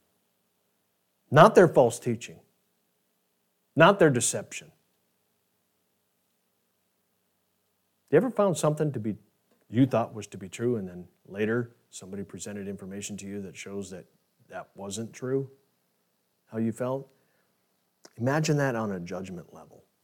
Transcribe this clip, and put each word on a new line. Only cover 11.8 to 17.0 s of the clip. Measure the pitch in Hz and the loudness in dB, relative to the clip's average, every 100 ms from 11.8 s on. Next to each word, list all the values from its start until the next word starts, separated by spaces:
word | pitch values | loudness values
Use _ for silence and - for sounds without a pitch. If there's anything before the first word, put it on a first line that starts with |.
| _ | _
somebody | - 92 101 | -20 -14 -12
presented | 98 92 104 104 98 | -12 -12 -12 -10 -10
information | 98 95 98 101 98 | -12 -12 -12 -10 -12
to | 98 | -10
you | 101 | -10
that | 95 | -12
shows | - 98 101 92 | -14 -12 -10 -10
that | 90 - _ _ _ _ | -14 -18 _ _ _ _
that | 90 - | -18 -18
wasn't | - 98 98 113 | -14 -12 -10 -10
true? | - 127 135 135 - _ _ _ _ _ _ _ _ _ | -10 -4 -4 -4 -14 _ _ _ _ _ _ _ _ _
How | 113 | -4
you | 113 | -4
felt? | 110 123 131 | -4 -6 -6